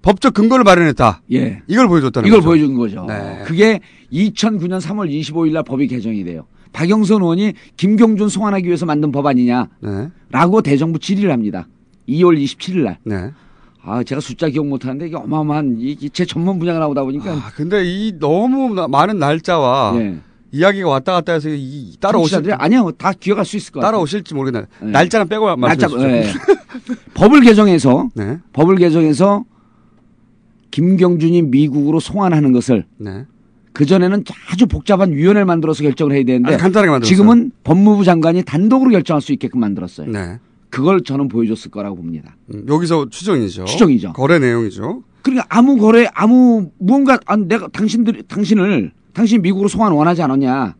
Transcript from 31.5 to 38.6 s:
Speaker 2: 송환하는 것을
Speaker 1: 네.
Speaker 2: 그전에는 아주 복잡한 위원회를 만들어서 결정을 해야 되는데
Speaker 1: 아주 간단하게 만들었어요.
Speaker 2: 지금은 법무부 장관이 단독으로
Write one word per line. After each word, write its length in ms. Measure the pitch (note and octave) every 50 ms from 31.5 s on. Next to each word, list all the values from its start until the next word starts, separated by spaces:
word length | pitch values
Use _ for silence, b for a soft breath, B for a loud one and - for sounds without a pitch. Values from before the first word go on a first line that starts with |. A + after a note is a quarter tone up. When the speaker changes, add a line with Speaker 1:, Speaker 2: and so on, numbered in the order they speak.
| A#2+ C3+ D3+ D3+ B2+ D3 C#3+ C#3+ D#3+ E3
Speaker 2:
송환하는 540 | - - A#2+ G3+ G3+ - D#3+ D#3 D3+ C3+ B2+
것을 320 | B2 A#2 - B2+ G#2 E2+ _ _ _
Speaker 1:
네. 260 | G#2 G#2 F#2+ G2 C3+ - _ _ _ _ _ _ _ _ _
Speaker 2:
그전에는 500 | - D3+ C#3 F#3 F#3+ F3 F#3 G3 G#3 D3 - - - - - -
아주 140 | F3+ B3
복잡한 460 | F3+ - D#3 - - G3+ F3+ G3 F#3 D3+
위원회를 340 | C#3 D3+ F#3 G#3 G#3 G3+
만들어서 360 | F#3 E3+ E3 D#3 D#3 D#3 D3+ D3+
결정을 320 | D3 C3 - E3 C#3+ C#3
해야 100 | C#3+ C3+
되는데 300 | A#2+ B2+ B2+ B2 B2+ D3+
Speaker 1:
아주 80 | - E3
간단하게 280 | F#3+ F3+ G#3+ G3+ F3
만들었어요. 180 | D3+ C3+ A#2 G#2+ F#3
Speaker 2:
지금은 360 | F#3+ G3+ G#3+ A#3 A#3 A#3 C4+ - _ _
법무부 400 | - D#3+ F#3 G3+ G#3+ G#3 G3+ G3+
장관이 380 | F3+ F3 E3 D#3 E3 E3+ F3+ F3
단독으로 480 | - - D#3